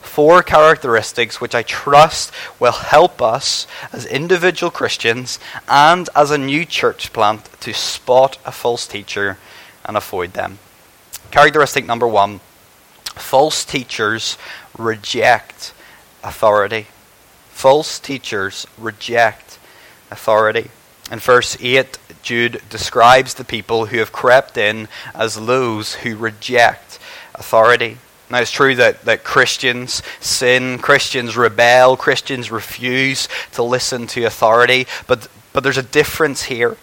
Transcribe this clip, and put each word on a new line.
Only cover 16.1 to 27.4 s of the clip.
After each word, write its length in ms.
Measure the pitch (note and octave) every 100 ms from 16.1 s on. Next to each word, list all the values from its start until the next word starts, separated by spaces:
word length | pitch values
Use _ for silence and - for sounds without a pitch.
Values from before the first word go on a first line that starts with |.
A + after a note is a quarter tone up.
| _
authority. 640 | G2+ - A2 G#2 G2+ A2 G#2+ _ _ _ _ _ _
False 480 | - C3+ D3 D#3 -
teachers 680 | - C#3 - G#2+ F#2+ - - -
reject 840 | A2+ G#2 - A#2 A#2 G#2+ - - _ - - _ _
authority. 600 | - - A2 A2 A2 A#2 _ _ _ -
In 80 | A2+
verse 380 | - B2 - -
eight, 380 | B2 C3 B2 - _ D#2+
Jude 380 | - A#2+ A#2+ A#2 -
describes 680 | A2 - A#2+ A#2 C3 C3 -
the 80 |
people 440 | B2 A#2 G2 A2+ A2
who 120 | A#2+
have 120 | G#2+
crept 460 | - B2+ B2+ - B2+
in 300 | G#2 A2 G#2+ - -
as 220 | - A2 G#2+ A2
those 500 | B2+ B2 A2 G#2+ -
who 200 | B2 G#2+
reject 840 | A2+ G#2+ - A#2+ A#2 - - - - - -
authority. 640 | -